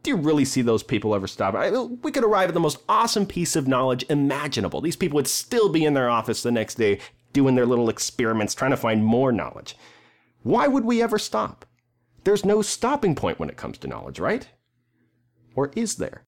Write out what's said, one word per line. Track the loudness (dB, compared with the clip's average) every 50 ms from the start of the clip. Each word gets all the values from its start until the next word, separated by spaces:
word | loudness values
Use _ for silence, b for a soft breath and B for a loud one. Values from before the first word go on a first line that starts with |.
Do | -2 -2
you | -2 0
really | 2 2 4 4 2
see | 2 2 0
those | 2 2 2 0
people | 0 -2 -4 -2 0 0 0
ever | 0 -2
stop? | -6 -4 -2 -2 -2 0
I, | 0 0 0
we | 0 -2 -2 -4 -8 -8 -8 -4
could | -2 0 2
arrive | 2 4 2 2 2
at | 0
the | 0
most | 0 0 -2 -4 _ 0
awesome | 0 2 2 0 0 -2 -2
piece | -2 -2 -4 -2 0 0
of | 0 0
knowledge | 2 2 2 2 0 0 -2 -2 -2
imaginable. | 0 0 2 0 0 -2 -4 -4 -4 -2 -4 -2 -4 -4
These | -4 -4 -2
people | -2 -4 0 0
would | 0 0
still | 0 -4 -6 -4 -2 0 2 2 4
be | 2 2 2
in | 4 2
their | 2 2 2
office | 2 2 0 -2 -4 -2
the | 0 0
next | 0 0 -2 -4 -2
day | 2 2 2 2 B B B B B _ _
doing | 0 2 4 4 4
their | 4 4
little | 4 2 2 2 0
experiments, | 0 -2 -6 -6 -2 -2 0 0 2 0 0 -2 -2
trying | -2 0 0
to | 0
find | 0 0 0 2 2
more | 4 4 4 4 4 2
knowledge. | 2 0 -4 -6 -10 -14 -18 -18 -20 b b b b b b b b b b b b b
Why | _ 0 2 2 2 2
would | 2 2 2
we | 2 2 2
ever | 2 0 0 -2
stop? | -4 -4 -4 -4 -4 -4 -8 _ -20 _ _ _ _ _ _ _ _ _ _ -2 _
There's | 2 2 2 2
no | 2 2 2
stopping | 2 -2 -4 -2 0 -2 0 0 0 0 0
point | 0 -2 -4 -4 -4
when | -8 -10
it | -8
comes | -10 -12 -12 -12 -10
to | -12 -10
knowledge, | -10 -10 -12 -14 -8 -4
right? | -2 -2 -2 -4 -6 -12 _ _ _ _ _ _ _ _ _ _ _ _ _ _ _ _ _ _ _ _ _
Or | -4 -4 -2 -2
is | -4 -4 -4 -4
there? | -6 -8 -8 -8 -14 _